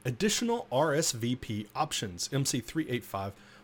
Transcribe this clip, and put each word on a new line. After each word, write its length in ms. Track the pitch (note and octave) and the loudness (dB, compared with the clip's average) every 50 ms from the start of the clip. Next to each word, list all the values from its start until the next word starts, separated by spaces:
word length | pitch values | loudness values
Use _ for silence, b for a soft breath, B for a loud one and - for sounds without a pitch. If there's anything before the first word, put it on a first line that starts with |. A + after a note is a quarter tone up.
| - | -4
additional 640 | C3 B2 - G3 G#3+ - - A#3+ A#3 A#3 A#3 - - | -4 0 2 2 2 2 2 2 2 0 0 -2 0
R 240 | B2 C3 D#3 D#3+ C#3 | 2 4 4 4 4
S 200 | D#3 D#3+ - - | 4 2 2 0
V 240 | A2+ A2+ A#2 B2+ B2 | 0 0 0 0 0
P 300 | - - G#2+ G#2 G#2+ - - | -2 -4 -4 -4 -4 -6 -2
options, 560 | C3+ D#3 D3+ - - A#2+ G2 F2 F2 - - C#3 | -2 -2 -2 0 -4 -4 -4 -6 -6 -6 -2 0
M 100 | C3+ C#3 | 0 2
C 160 | - - B2 | 2 0 -2
three 300 | A2 - - D#3+ D#3 - | -4 -2 -4 -4 -2 0
eight 160 | B2 A#2+ - | -2 -4 -2
five 260 | - - G2 G2 G2+ - B B B B B | -4 -4 -4 -4 -4 -8 B B B B B